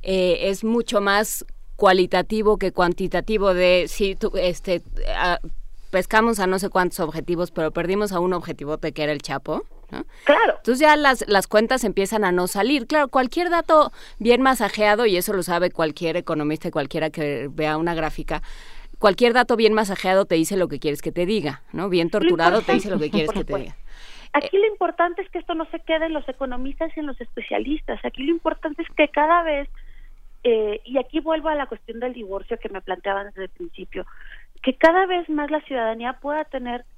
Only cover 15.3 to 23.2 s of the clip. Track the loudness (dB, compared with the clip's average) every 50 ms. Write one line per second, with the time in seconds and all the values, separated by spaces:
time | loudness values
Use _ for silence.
15.3 | -2 -2 0 0 0 2 0 0 0 0 -2 -2 0 -2 -4 -2 -2 -2 -2 -2
16.3 | -2 -2 0 -2 -2 -2 -4 -4 -2 -2 -4 -2 -2 -2 -2 -2 -2 -4 -4 -4
17.3 | -2 -4 -6 -8 -4 -2 -2 0 0 0 -2 -2 -2 -2 -4 -4 -4 -6 -6 -6
18.3 | -6 -6 -6 -8 -12 -14 -14 -16 -16 -16 -14 -14 -8 2 2 2 4 6 4 4
19.3 | 6 4 4 2 2 4 4 4 6 4 2 0 -2 -2 0 2 4 4 4 4
20.3 | 2 2 2 2 2 -2 -2 -2 -2 -4 -4 -4 -4 -2 -6 -6 -2 -2 0 0
21.3 | 0 0 -2 -4 -6 -8 -14 -12 -8 -6 -4 0 0 2 0 2 0 2 2 2
22.3 | 2 6 4 4 4 4 2 2 0 2 2 -2 -2 -2 -2 0 0 0